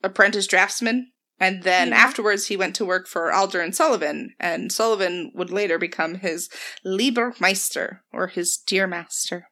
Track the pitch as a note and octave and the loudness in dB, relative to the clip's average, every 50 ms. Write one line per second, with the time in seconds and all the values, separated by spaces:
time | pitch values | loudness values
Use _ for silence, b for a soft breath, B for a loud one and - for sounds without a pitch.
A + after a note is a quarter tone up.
0 | - G3 F#3+ - G#3 G3+ G#3 G#3 F#3+ - - F#3 F#3 F#3+ - - A#3+ A3+ A#3 B3+ | -4 -4 4 4 4 6 6 0 0 2 4 4 4 4 0 -2 0 0 0 0
1 | B3 - _ _ _ _ _ _ F#3 F#3+ G3 F#3 F3 F#3 F3+ F#3 F3 F3 F3+ - | -2 -4 _ _ _ _ _ _ 0 0 0 0 0 2 4 4 4 4 6 6
2 | G#3 B3+ C4+ - G#3+ G#3+ G3+ G3+ G#3 - G#3 F#3+ F#3 F3+ F#3+ - A3+ F3+ F3+ F3+ | 6 6 4 0 0 2 2 0 0 -4 -2 -2 -2 -2 -2 -4 -2 0 0 -2
3 | F#3 - - F#3 E3 E3 - F#3+ G3 F#3+ G3 F3+ E3+ A3 F#3+ - - D#4+ - F#3+ | -2 -4 -6 -2 0 2 2 2 2 2 0 -2 -2 -2 0 2 2 4 4 2
4 | D#3+ D3+ D3 D3+ - - - _ - F3 E3 E3 - F#3 - - A3 A3+ A3 G3 | 0 -2 -2 -4 -8 -12 -10 _ -4 -4 -2 -2 -4 -6 -2 0 2 2 2 2
5 | F#3+ F3+ F3 F3+ E3+ - _ - - F3 F3 G3+ G#3 F#3+ E3 E3 F3 E3+ - - | 0 -2 -2 -4 -6 -8 _ -8 -6 -4 -2 -2 0 0 0 0 -2 -4 -4 -4
6 | E3 D#3+ E3+ F#3 F#3+ F3+ D#3+ E3+ F3 - B B B B B B _ F#3 F#3+ G3 | -4 -4 -4 -6 -4 -4 -4 -4 -8 -10 B B B B B B _ -4 -2 0
7 | A#3 C#4 A#3 A#3+ A#3 B3 A#3 - - F#3 G3 F#3+ - - - - F#3 - F#3+ - | 0 2 2 0 0 -2 -2 0 0 0 2 2 -2 -4 -4 -4 -6 -6 -8 -14
8 | _ _ - - F#3 F3+ - F#3 F3 F3 - - _ - - F#3+ G3 F#3+ F3 E3+ | _ _ -6 -6 -6 -4 -4 -4 -2 -2 -4 -4 _ -2 0 0 0 0 -2 -8
9 | E3+ _ - - - - F3 F3 E3+ _ | -10 _ -8 -6 -6 -6 -6 -10 -10 _